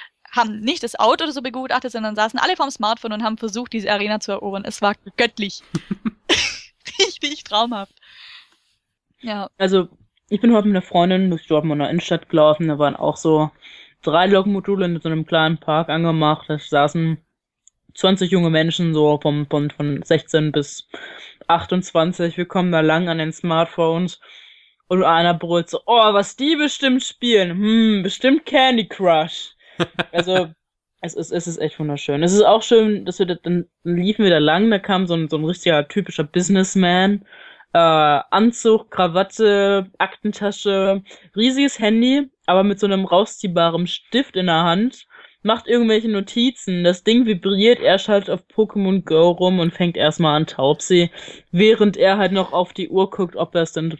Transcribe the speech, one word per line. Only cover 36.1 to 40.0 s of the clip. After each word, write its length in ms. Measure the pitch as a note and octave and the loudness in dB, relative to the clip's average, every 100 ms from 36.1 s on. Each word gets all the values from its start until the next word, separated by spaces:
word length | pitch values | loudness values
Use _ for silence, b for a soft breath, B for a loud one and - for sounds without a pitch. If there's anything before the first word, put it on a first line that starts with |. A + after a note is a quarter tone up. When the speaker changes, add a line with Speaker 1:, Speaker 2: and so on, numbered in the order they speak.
| - | -6
Speaker 2:
Businessman, 1040 | D3+ F3+ F3+ G3 F#3+ F#3+ F3+ F3+ G3 G#3 - B B B B | -4 -2 0 0 0 2 2 2 2 0 -6 B B B B
äh, 40 | E3+ | 2
Anzug, 1120 | E3 D#3+ D3+ C#3+ - F#3+ A#3 - A3+ A3 - | 4 4 4 2 0 2 2 2 2 2 0
Krawatte, 1000 | - F3+ F3 G3 - G#3+ G3+ G3 G3 F#3+ | -2 0 0 -2 0 2 4 2 0 -2
Aktentasche, 1040 | - | -4